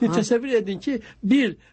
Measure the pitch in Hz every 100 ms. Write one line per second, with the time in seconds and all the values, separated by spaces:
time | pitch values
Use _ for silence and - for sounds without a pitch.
0 | 233 175 208 233 269 233 196 190 - 247
1 | - - 196 277 233 - _